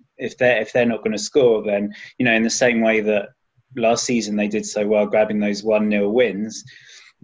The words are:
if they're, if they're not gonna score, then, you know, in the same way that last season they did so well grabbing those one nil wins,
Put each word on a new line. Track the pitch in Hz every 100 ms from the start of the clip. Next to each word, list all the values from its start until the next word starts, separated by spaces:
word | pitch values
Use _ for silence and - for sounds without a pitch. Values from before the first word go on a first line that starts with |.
| _ _
if | 123 -
they're, | 123 117
if | 110
they're | 127 120
not | 110
gonna | 110 107
score, | - 151 123 107
then, | 104 104 104 - - -
you |
know, | 123
in | 113
the | 113
same | - 127 117
way | 113 110
that | 107 104 101 _ _ _ _
last | 127 113 117
season | - 120 104 104
they | 104
did | 107
so | 104 107 104
well | 107 104
grabbing | 107 107 107
those | 104 101
one | 107 107 107
nil | 104 101
wins, | 117 120 95 110 113 - - - - - _